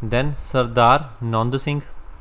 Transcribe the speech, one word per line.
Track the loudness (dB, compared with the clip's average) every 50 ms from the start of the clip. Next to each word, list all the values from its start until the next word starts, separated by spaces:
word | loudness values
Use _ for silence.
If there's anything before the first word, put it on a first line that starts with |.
| -6
Then | -2 0 0 0 0 -2 -4 -8 -2
ਸਰਦਾਰ | 0 0 0 2 4 4 6 6 6 4 2 -4 -10 -8 -6
ਨੰਦ | -2 0 0 0 0 -2 -2
ਸਿੰਘ, | -2 -2 -4 -4 -4 -8 -12 -12 -12 -12 -16 -14